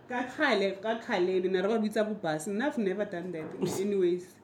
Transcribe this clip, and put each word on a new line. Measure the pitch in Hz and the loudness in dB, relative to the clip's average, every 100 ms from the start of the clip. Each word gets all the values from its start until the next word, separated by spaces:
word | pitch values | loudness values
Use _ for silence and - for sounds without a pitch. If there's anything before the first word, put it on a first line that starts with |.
| - | -6
ka | 247 254 | -4 -4
kgale, | - 294 208 196 185 | 0 2 4 2 0
ka | 220 233 | -4 -4
kgale, | - 202 180 185 185 | -2 2 2 2 2
ne | 190 | 2
re | 196 | 2
ba | 226 | 2
bitsa | 214 226 208 | 2 0 0
bo | |
bus. | 214 165 156 208 | -2 -2 -2 -2
Nna | 202 285 | -2 0
I've | 294 | 0
never | 196 196 202 | 0 0 -4
done | 170 180 | -6 -6
that. | 165 156 - 180 180 | -6 -8 -4 -2 0
Anyways, | 202 196 175 180 - - | 0 2 2 2 -4 -18